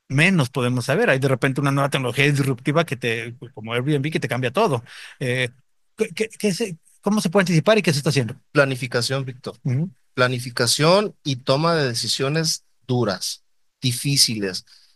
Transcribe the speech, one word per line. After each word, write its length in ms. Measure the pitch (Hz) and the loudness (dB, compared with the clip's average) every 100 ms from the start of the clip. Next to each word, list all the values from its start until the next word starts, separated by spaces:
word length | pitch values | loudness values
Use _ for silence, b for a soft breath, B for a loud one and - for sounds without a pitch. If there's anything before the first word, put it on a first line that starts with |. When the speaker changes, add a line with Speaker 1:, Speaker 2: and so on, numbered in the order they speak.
| - | -2
Speaker 1:
menos 420 | 131 175 185 127 | 2 4 4 2
podemos 360 | 139 123 127 120 | 0 0 0 0
saber. 240 | 156 233 | 0 2
Hay 80 | 131 | 2
de 100 | 135 | 2
repente 320 | 131 139 131 | 0 0 0
una 120 | 143 | 0
nueva 180 | 139 139 | 2 0
tecnología 340 | 139 127 120 | 0 -2 2
disruptiva 640 | 143 143 135 127 - 147 170 | 2 2 0 -2 -2 0 0
que 100 | 120 | -2
te, 400 | 120 113 117 120 117 | -4 -4 -6 -12 -18
como 200 | - 110 | -14 -6
Airbnb, 360 | 120 131 147 143 | -4 0 0 -2
que 100 | 165 | -4
te 80 | 127 | -4
cambia 240 | 123 127 | -2 -2
todo. 320 | 190 220 127 - B B B | 0 0 0 -6 B B B
Eh, 320 | 127 123 123 - _ _ _ - | -4 -2 -4 -8 _ _ _ -6
¿qué, 120 | 214 | -4
qué, 140 | 165 214 | -4 -6
qué 260 | - 214 | -2 -2
se, 240 | 170 226 160 _ _ | 0 -4 -8 _ _
cómo 200 | - 208 | -2 0
se 80 | 175 | 2
puede 140 | 202 | 2
anticipar 340 | 180 165 - 175 | 4 4 4 4
y 60 | |
qué 80 | 175 | 4
se 60 | 139 | 0
está 120 | 151 | 2
haciendo? 260 | 139 110 - _ | 0 -2 -6 _
Speaker 2:
Planificación, 720 | 147 135 127 127 123 117 135 | 2 2 0 -2 -2 -2 -4
Víctor. 320 | 131 123 - - | -6 -10 -12 -6
Speaker 1:
Ujú. 260 | 147 123 180 - _ | -2 -2 -4 -8 _
Speaker 2:
Planificación 1040 | - 123 127 127 120 117 - 156 190 214 - | 0 0 0 -4 -2 0 2 4 4 2 -4
y 120 | 151 123 | -6 -4
toma 380 | - 139 165 | 0 0 2
de 140 | 165 135 | 0 0
decisiones 760 | 117 117 - 139 156 160 - _ _ - | -2 -4 -2 -2 -2 -2 -4 _ _ -4
duras, 560 | 127 110 92 - - _ _ _ _ | -2 0 -2 -6 -10 _ _ _ _
difíciles. 840 | 131 120 143 139 - 107 98 92 - b b | -4 -2 -2 2 0 0 -6 -6 -14 b b